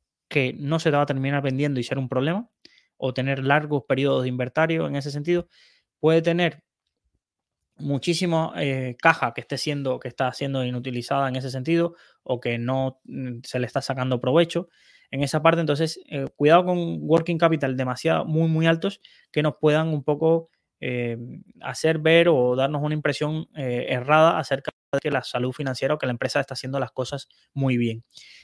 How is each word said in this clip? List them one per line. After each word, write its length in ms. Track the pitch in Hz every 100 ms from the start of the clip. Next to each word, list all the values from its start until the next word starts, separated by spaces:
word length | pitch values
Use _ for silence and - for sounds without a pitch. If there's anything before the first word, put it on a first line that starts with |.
| _ _ _
que 240 | 147 127
no 240 | - 143 160
se 140 | 165
te 60 | 147
va 60 |
a 40 | 147
terminar 340 | 135 135 143
vendiendo 380 | 139 131 147 135
y 40 |
ser 140 | 117 135
un 120 | 127
problema, 380 | 127 143 185 240 _ - _ _ _
o 160 | 131
tener 300 | 127 135 135
largos 420 | 135 147 151 147 -
periodos 360 | 135 139 135
de 60 | 127
inventario 560 | 123 123 151 160 165 156
en 100 | 139
ese 140 | 143
sentido. 380 | 143 147 175 165 _ _ _ _ _
Puede 220 | 156 165
tener 420 | 165 165 175 - _ _ _ _ _ _ _ _ _ _ _ _
muchísimo, 760 | 147 143 - 165 180 160 160 175
eh, 400 | 147 131 127 123
caja 320 | 165 160 120
que 80 | -
esté 160 | - 135
siendo, 420 | - 143 135 127
que 80 | 127
está 240 | - 127
siendo 320 | - 139 135
inutilizada 640 | 123 123 127 123 120 139 135
en 80 | 127
ese 140 | 131
sentido, 460 | 131 127 170 170 170 _ _
o 160 | - 123
que 180 | 120 117
no, 440 | 117 131 131 131 -
mm, 340 | 135 127 120
se 160 | - 127
le 80 | 123
está 140 | -
sacando 400 | - 135 131 123
provecho 480 | 127 151 170 170 - _ _ _ _
en 120 | 135
esa 180 | 139 156
parte. 200 | 156 165
Entonces, 380 | 156 143 160 - -
eh, 160 | 147 135 _
cuidado 300 | 147 170 180
con 320 | 180 170 165
working 360 | 147 165 165 165
capital 400 | 165 160 139 127
demasiado, 480 | 127 123 160 160 151
muy, 220 | 156 165
muy 160 | 160 165
altos 360 | 165 190 - - _ _
que 120 | -
nos 120 | 151 -
puedan 300 | 151 151 160
un 140 | 151
poco, 460 | 135 147 160 165 165 _ _ _
eh, 360 | 131 123 120 117 123 - - _
hacer 380 | - 131 160 160
ver 280 | 156 165 175
o 260 | 147 123 127
darnos 260 | 135 151
una 120 | 151
impresión, 540 | 151 147 135 151 156 165 156
eh, 300 | 131 120 127
errada 500 | 127 127 156 160 175
acerca 320 | 147 139 - - _
de 60 | 139
que 120 | 147
la 120 | 143
salud 280 | - 123 123
financiera 400 | 123 139 127 135
o 40 | 151
que 80 | 131
la 60 |
empresa 280 | 120 127 143
está 140 | 127
haciendo 260 | 127 131 135
las 120 | 127
cosas 360 | - 127 139 - _ _
muy 240 | - 135 123
bien. 260 | 117 113 - - - -